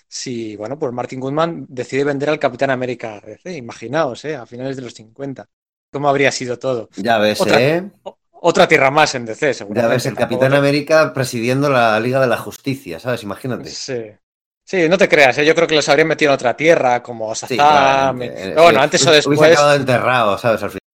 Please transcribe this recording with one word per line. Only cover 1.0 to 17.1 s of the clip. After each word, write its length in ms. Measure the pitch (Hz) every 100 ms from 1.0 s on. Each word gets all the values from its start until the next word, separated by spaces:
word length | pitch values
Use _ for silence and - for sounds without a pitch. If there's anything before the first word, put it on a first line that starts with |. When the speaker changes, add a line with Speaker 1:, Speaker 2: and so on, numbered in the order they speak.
| 123 131
Speaker 1:
Goodman 460 | 131 147 170 165 135
decide 380 | 127 120 135 143
vender 240 | 139 143
al 100 | 151
Capitán 300 | 139 120 135
América 460 | 127 127 123 113 104
a 40 |
D 180 | 104 107
C, 200 | 175 170
imaginaos, 640 | 117 - 113 147 151 113
¿eh? 120 | 139 147
A 100 | 117
finales 320 | 120 131 135
de 60 |
los 100 | 120
cincuenta. 520 | - 110 113 139 127 101 _ _ _ _
¿Cómo 160 | 139 143
habría 240 | 139 139
sido 260 | - 123 117
todo? 320 | 135 123 107 -
Speaker 2:
Ya 220 | 104 113
ves, 240 | 107 104
Speaker 1:
Otra, 180 | - 104
Speaker 2:
¿eh? 320 | 131 170 196 _
Speaker 1:
o-, 140 | - - _
otra 340 | _ 175 165 175
tierra 260 | 151 135
más 220 | 147 151 131
en 100 | 117
D 100 | 110
C, 120 | 151
Speaker 2:
Ya 60 |
Speaker 1:
seguramente. 400 | 117 104 107 117 123
Speaker 2:
ves, 100 | 131
el 80 |
Speaker 1:
Tampoco 260 | 104 117 120
Speaker 2:
Capitán 120 | 131
Speaker 1:
te 60 | 139
Speaker 2:
América 560 | 143 147 143 156 151
presidiendo 560 | 139 127 120 113 131 143
la 300 | 131 117 107
Liga 220 | 117 131
de 60 | 131
la 100 | 107
Justicia, 600 | 107 - - 131 - 80
¿sabes? 240 | 123 117
Imagínate. 460 | 107 98 135 107 87
Speaker 1:
Sí. 340 | - - 127 110 104 _ _ _ _
Sí, 240 | - 190 160
no 100 | 185
te 120 | 196
creas, 280 | 156 139 120
¿eh? 60 | 151
Yo 80 |
creo 140 | 160 165
que 80 | 156
los 140 | 139
habrían 180 | 143 160
metido 240 | 147 151
en 40 | 135
otra 200 | 123 113
tierra, 480 | 156 165 131 123
como 320 | 123